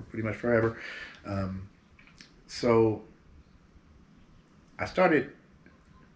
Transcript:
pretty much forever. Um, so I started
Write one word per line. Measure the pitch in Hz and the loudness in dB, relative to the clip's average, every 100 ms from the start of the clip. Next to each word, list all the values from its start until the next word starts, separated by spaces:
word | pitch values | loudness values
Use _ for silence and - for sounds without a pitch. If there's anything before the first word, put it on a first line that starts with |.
| - | -10
pretty | 113 110 | -6 -6
much | 104 | -4
forever. | 120 117 113 - - - - - | 2 2 2 -2 -10 -14 -16 -16
Um, | 104 98 95 95 95 - _ - - - - - - | -8 -4 -4 -6 -12 -18 _ -20 -20 -20 -20 -20 -18
so | - 123 113 110 104 - - - - - - _ - - - - - - - _ _ - - | -4 2 4 4 0 -8 -20 -20 -20 -20 -20 _ -20 -20 -20 -20 -20 -20 -20 _ _ -20 -10
I | - | -4
started | - 180 151 - - _ - - - _ - - | 2 4 4 0 -8 _ -20 -20 -20 _ -20 -20